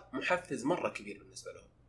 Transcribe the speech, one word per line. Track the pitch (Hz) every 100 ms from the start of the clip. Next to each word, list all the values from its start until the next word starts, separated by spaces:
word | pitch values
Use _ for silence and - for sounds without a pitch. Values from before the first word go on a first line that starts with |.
| -
محفز | 131 - 180 - 127 123
مرة | 175 104
كبير | - 104 95
بالنسبة | - - 92
لهم. | 85 - -